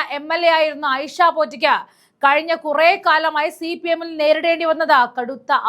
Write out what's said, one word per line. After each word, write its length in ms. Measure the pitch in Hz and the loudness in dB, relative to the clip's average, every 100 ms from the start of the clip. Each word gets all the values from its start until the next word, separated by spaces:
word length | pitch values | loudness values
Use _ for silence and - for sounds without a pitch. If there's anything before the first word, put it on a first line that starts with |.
| 247 285 | 0 -6
എം 100 | 302 | -6
എൽ 80 | 330 339 | -2 2
എ 20 | |
ആയിരുന്ന 320 | 320 311 285 294 262 | 2 0 -2 -4 -4
ഐഷ 160 | 302 - 339 320 | -4 2 2 2
പോറ്റിക്ക് 380 | 302 262 294 208 - _ _ - | -4 0 0 0 -2 _ _ 0
കഴിഞ്ഞ 280 | 277 294 330 330 | 2 2 0 -4
കുറേ 240 | 302 294 330 392 381 | -2 2 2 2 2
കാലമായി 440 | 311 320 302 320 - | 2 2 -2 -4 -6
സി 120 | 330 339 | -8 -6
പി 60 | 339 | -4
എമ്മിൽ 180 | 330 330 320 | -4 -4 -2
നേരിടേണ്ടി 460 | 302 311 339 330 330 | 0 2 2 0 0
വന്നത് 280 | 320 311 277 240 - | 0 2 2 2 -2
കടുത്ത 340 | 240 269 - 269 | -10 -8 -2 -2